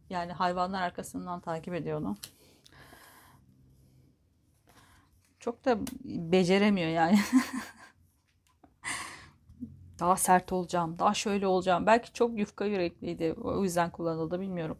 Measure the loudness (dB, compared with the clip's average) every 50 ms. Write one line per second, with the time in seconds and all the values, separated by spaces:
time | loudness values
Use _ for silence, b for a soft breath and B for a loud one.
0 | _ -8 -6 -6 -6 -6 -4 -2 -2 0 0 0 -2 -2 -2 -4 -4 -4 -4 -6
1 | -12 -10 -10 -10 -8 -8 -8 -8 -6 -6 -6 -6 -6 -6 -6 -6 -4 -4 -4 -4
2 | -4 -6 -6 -8 -10 B B B B B B B B B B B B B B B
3 | B B B B B B B B B _ _ _ _ _ _ _ _ _ _ _
4 | _ _ _ _ _ _ _ _ _ _ _ _ _ b b b b b b b
5 | b b b _ _ _ _ _ -8 -8 -8 _ 0 0 0 0 -2 -8 -10 -12
6 | -10 -8 -8 -6 -2 2 2 4 4 4 4 4 4 4 4 2 0 0 2 2
7 | 4 6 4 4 4 4 2 2 2 0 -6 -10 -10 -10 -16 -20 -20 -20 _ _
8 | _ _ _ _ _ _ _ _ _ _ _ _ _ -20 _ _ B B B B
9 | B B B B B B B B _ -20 -18 -16 -16 -16 -16 -20 -20 -18 -8 -2
10 | 2 2 4 4 6 6 6 6 6 2 -2 -2 -2 0 -2 -2 -2 -2 -2 2
11 | 2 2 2 2 0 0 0 0 2 2 2 2 4 2 2 4 6 4 4 4
12 | 4 -2 -2 0 0 0 0 -2 -4 -4 -4 -4 -4 -2 0 0 -2 -2 -4 -6
13 | -8 -8 -6 -2 -2 -4 -4 -4 -4 -4 -2 0 0 0 2 0 0 0 -2 -4
14 | -4 -4 -2 -2 -4 -4 -4 -6 -6 -6 -6 -6 -6 -6 -8